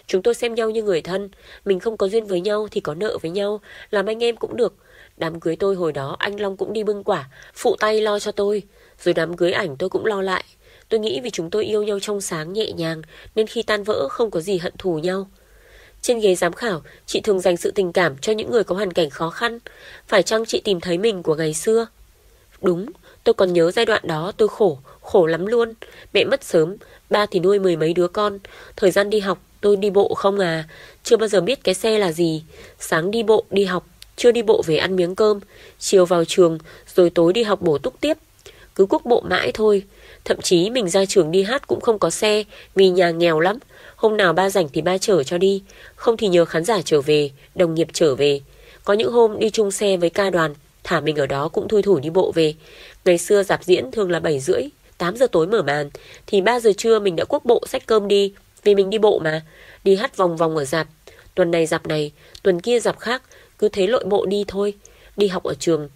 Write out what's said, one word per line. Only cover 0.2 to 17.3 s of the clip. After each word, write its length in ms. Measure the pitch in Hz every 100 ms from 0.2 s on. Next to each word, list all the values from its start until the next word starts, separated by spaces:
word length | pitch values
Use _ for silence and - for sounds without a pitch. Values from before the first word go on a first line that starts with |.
tôi 120 | 233
xem 200 | 233 240
nhau 160 | 226 220
như 120 | 220
người 180 | 208 165
thân, 280 | 156 196 202 - - -
mình 160 | 202 185
không 160 | 226 220
có 120 | 196
duyên 160 | 226
với 160 | 208 180
nhau 280 | 196 208 208
thì 100 | 208
có 140 | -
nợ 240 | 151 214 -
với 80 | 165
nhau, 300 | 190 202 208 - - -
làm 160 | 208 196
anh 180 | 220
em 120 | 233 226
cũng 200 | - 220
được. 180 | 214 - _ - - -
Đám 240 | 160 165
cưới 160 | 165 165
tôi 180 | 196
hồi 180 | 190 165
đó 240 | 143 135 -
anh 220 | 208 202
Long 160 | 202 190
cũng 160 | -
đi 120 | 220
bưng 200 | 208 202
quả, 240 | 196 190 135 - -
phụ 220 | - - -
tay 220 | 214 220
lo 180 | 214 208
cho 140 | 214
tôi. 300 | 208 202 208 - _ _ _
Rồi 100 | 175
đám 220 | 170 165 175
cưới 160 | 175
ảnh 240 | 202 185 135
tôi 120 | 190
cũng 180 | 185 220
lo 160 | 196
lại. 220 | 190 185 - _ _ _ -
Tôi 120 | 220
nghĩ 200 | 214 269
vì 100 | 247
chúng 200 | 190 165
tôi 140 | 214
yêu 180 | 214 214
nhau 180 | 208 202
trong 200 | 208 208
sáng 320 | 185 170 156
nhẹ 200 | 202 214
nhàng 300 | 170 165 160 160 - -
nên 120 | - 220
khi 160 | 233
tan 220 | 214 208
vỡ 240 | 202 - -
không 220 | - 226
có 100 | 175
gì 180 | 175 185
hận 140 | 170 -
thù 200 | 185 156
nhau. 300 | 175 190 196 _ _ _ - - - -
Trên 180 | - 233
ghế 140 | 208
giám 180 | 180 175
khảo, 300 | 170 240 160 - - -
chị 140 | -
thường 200 | -